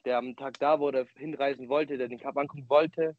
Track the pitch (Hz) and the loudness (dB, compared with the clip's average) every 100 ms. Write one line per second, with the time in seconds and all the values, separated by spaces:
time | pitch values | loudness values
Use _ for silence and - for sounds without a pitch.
0 | 123 123 123 120 135 123 143 151 143 131 | -2 -2 -2 -8 -10 -2 2 2 2 0
1 | 123 - 156 147 139 131 123 143 147 135 | -4 -8 -8 -2 -2 -2 0 0 0 -2
2 | 123 120 139 139 143 147 127 147 160 165 | -4 -6 -6 -4 -4 -6 4 4 4 0
3 | 160 | -2